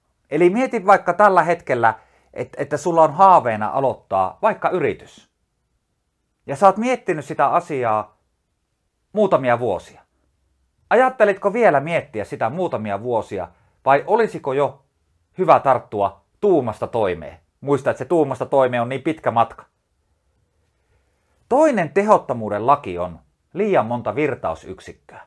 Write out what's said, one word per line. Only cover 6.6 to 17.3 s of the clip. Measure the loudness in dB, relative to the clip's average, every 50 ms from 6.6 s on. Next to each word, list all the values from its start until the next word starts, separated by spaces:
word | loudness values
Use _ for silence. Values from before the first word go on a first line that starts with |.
| 4
oot | 4 4
miettinyt | 2 0 -4 -4 -4 -4 -4 -6 -4 -6
sitä | -8 -4 -2 0
asiaa | 0 0 0 -2 -2 -4 -4 -2 0 0 -2 -2 -6 _ _ _ _ _ _ _ _ _ _ _ _ _ _ _ _ _ _ _ _ -2
muutamia | -2 0 2 2 0 2 0 0 0
vuosia. | 0 -4 -4 -6 -8 -12 -20 -20 _ _ _ _ _ _ _ _ _ _ _ _ _ _ _ _ _ _
Ajattelitko | 2 2 2 2 2 2 2 2 2 0 -2 -4 0
vielä | 2 2 4 4 2
miettiä | 0 -2 -4 -4 -4 -6 -8 -10 -8
sitä | -8 -6 -6 -6 -4
muutamia | -4 -4 -6 -6 -6 -6 -6 -6 -6 -6 -4
vuosia, | -4 -4 -4 -4 -4 -8 -10 -10 -10 _ _ _ _ _ _ _
vai | 2 2 2 2
olisiko | 0 0 0 0 -2 -6 -8 -8 -4 -2
jo | -2 -2 -2 -4 -10 _ _ _ _ _ _ _ _ _ _ _ -4
hyvä | 2 4 4 4
tarttua | 4 2 0 0 -2 -6 -6 -4 -4 -4 -4 -10 _ _ _ _
tuumasta | 0 0 0 0 0 -2 -6 -8 -10
toimeen? | -6 -4 -2 -2 -2 -2 -4 -8 -14